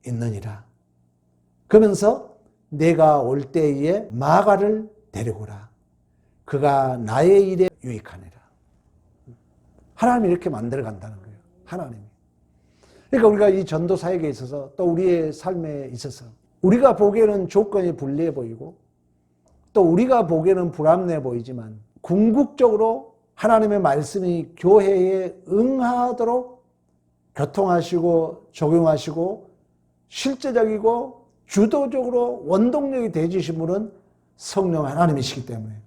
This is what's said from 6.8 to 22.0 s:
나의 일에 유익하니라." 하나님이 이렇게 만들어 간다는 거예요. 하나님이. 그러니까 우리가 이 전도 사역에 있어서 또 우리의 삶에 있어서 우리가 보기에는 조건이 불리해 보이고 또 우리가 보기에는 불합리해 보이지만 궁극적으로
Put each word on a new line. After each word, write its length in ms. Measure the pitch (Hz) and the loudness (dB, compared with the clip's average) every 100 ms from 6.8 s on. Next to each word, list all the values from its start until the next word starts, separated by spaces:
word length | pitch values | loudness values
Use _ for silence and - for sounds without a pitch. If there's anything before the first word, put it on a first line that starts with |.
| 131 123 | 0 -4
나의 520 | 110 123 170 196 196 | -4 0 4 6 4
일에 200 | 180 180 _ | 0 -2 _
유익하니라." 480 | 127 110 - 92 90 _ _ _ _ _ _ _ _ _ _ 117 _ _ _ _ _ - | -12 -12 -14 -20 -20 _ _ _ _ _ _ _ _ _ _ -20 _ _ _ _ _ -2
하나님이 340 | 240 247 196 | 0 2 0
이렇게 200 | 175 185 | 0 -2
만들어 340 | 120 117 135 | -6 -8 -6
간다는 340 | 110 101 110 101 | -8 -12 -16 -18
거예요. 160 | 98 104 _ _ | -20 -20 _ _
하나님이. 380 | - 175 139 110 107 _ _ _ _ _ _ _ _ _ - | -14 -12 -12 -14 -20 _ _ _ _ _ _ _ _ _ -4
그러니까 200 | 262 220 | 2 4
우리가 200 | 208 208 | 4 2
이 160 | 190 180 | 2 -2
전도 300 | 156 175 175 | -4 -2 -2
사역에 320 | 165 185 156 | -2 -4 -4
있어서 420 | 120 127 143 135 - | -8 -10 -12 -14 -4
또 100 | 180 | -2
우리의 400 | 170 185 170 156 | 0 0 0 -2
삶에 580 | - 180 175 156 143 131 | -6 -8 -6 -6 -10 -10
있어서 320 | 120 139 - 117 - _ _ | -12 -12 -14 -20 -20 _ _
우리가 340 | 185 240 269 220 | 2 6 4 4
보기에는 520 | 208 214 220 202 180 | 2 4 2 2 -2
조건이 480 | 202 208 202 175 127 | -2 0 -2 -4 -4
불리해 380 | 135 143 165 | -6 -4 -4
보이고 420 | 139 117 113 151 180 _ _ _ _ _ _ _ _ _ 214 | -4 -10 -12 -18 -20 _ _ _ _ _ _ _ _ _ 2
또 60 | |
우리가 440 | 175 180 254 247 170 | 4 4 4 2 2
보기에는 460 | 160 170 185 175 | 0 2 0 0
불합리해 500 | - 151 180 180 156 | -2 2 2 2 -4
보이지만 560 | 131 120 117 123 110 107 _ | -4 -8 -8 -14 -14 -18 _
궁극적으로 1120 | _ | _